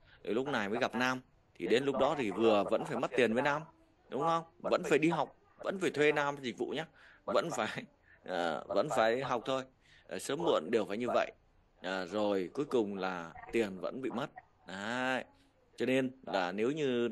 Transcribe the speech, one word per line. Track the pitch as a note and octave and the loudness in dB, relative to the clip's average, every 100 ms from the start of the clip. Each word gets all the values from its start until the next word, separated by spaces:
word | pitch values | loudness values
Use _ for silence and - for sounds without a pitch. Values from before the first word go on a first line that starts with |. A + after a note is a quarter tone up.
| - - | -20 -12
Thì | - | -4
lúc | A2 C#3 | -2 0
này | B2+ G2+ | 0 0
mới | A2+ | 0
gặp | A#2+ A#2 | -2 0
Nam. | B2+ B2+ - _ _ - | 0 -2 -8 _ _ -8
Thì | F2 | 2
đến | A2+ | 2
lúc | C#3 C3+ | 2 2
đó | C3+ D3+ | 2 2
thì | G#2+ | -2
vừa | F#2 A2+ G#2 | 4 4 4
vẫn | F#2+ A2 D#3+ | 4 0 -2
phải | A2+ | -2
mất | E3 - | -2 2
tiền | A#2 | 2
với | A#2 | 4
Nam, | C#3+ D3 D#3+ _ _ _ _ | 0 -2 -4 _ _ _ _
đúng | B2+ | -2
không? | D#3+ E3 D#3+ _ | 0 0 -2 _
Vẫn | A2 A2+ F3+ | 0 0 4
phải | D3 | 4
đi | D#3+ | 4
học, | D#3+ C3 - _ - | 2 -2 -6 _ -8
vẫn | - F#3+ | -6 -2
phải | D#3+ | -2
thuê | C3+ D3 | 4 4
Nam | D3+ C#3+ C#3+ | 4 0 -2
dịch | C3 G2 | -6 -4
vụ | A2+ | -4
nhá. | C3 D#3+ - - - - | -4 -8 -14 -20 -14 0
Vẫn | A2 E3+ | 0 0
phải, | - A2 - - _ _ - | -2 -4 -4 -12 _ _ -18
ờ, | - F2 E2+ C#2+ - | -6 -2 0 -2 -2
vẫn | G2 C#3+ | 0 2
phải | A#2 A2+ A#2+ | 2 2 2
học | C3+ B2 - | -2 -4 -2
thôi. | C3 B2+ _ _ - - | -4 -6 _ _ -20 -12
Ờ, | F#2+ | -10
sớm | - C#3+ | -6 -2
muộn | E3+ G#2 D#2+ | 2 2 4
đều | A#2 F#2 | 0 0
phải | G#2 | -2
như | A#2+ | 2
vậy. | A2 - - _ _ _ _ | 2 2 -4 _ _ _ _
Ờ, | F2 F#2+ F2 | -6 -4 -2
rồi | G#2 G#2 G2 E2+ | -2 0 0 -2
cuối | - D3 | -4 0
cùng | B2+ G2+ G2 | 2 2 -2
là | F#2 F2+ E2 - - | -4 -4 -10 -14 -4
tiền | A#2 G#2 F#2 | -2 -2 -4
vẫn | D#2+ C3 | -8 -6
bị | C3 | -6
mất. | G#2+ C#3+ - - _ - | -6 -6 -10 -20 _ -14
Đấy. | F#2+ G#2 B2 B2+ B2+ - _ _ _ _ - | -10 -6 -4 -2 -2 -6 _ _ _ _ -4
Cho | A#2+ | 0
nên | C3 C3 - | 2 0 -6
là | - F#2+ F2+ | -4 -2 0
nếu | G2 A#2 | 0 0
như | D#3 C#3 A#2+ A#2+ | 0 0 0 0